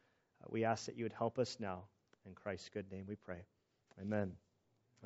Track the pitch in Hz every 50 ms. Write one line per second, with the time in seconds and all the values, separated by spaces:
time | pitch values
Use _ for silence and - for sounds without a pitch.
0 | _ _ _ _ _ _ _ - - - - 113 113 113 113 113 - - 107 117
1 | 117 110 - - 117 117 - - 120 - - - 110 98 92 90 101 - _ _
2 | _ _ _ - - 101 90 - - 104 95 - - - - 104 95 95 98 95
3 | 98 98 104 107 - - 92 87 90 - _ _ _ _ _ _ _ _ - -
4 | 95 104 107 104 101 92 87 - _ _ _ _ _ _ _ _ _ _ _ _
5 | 101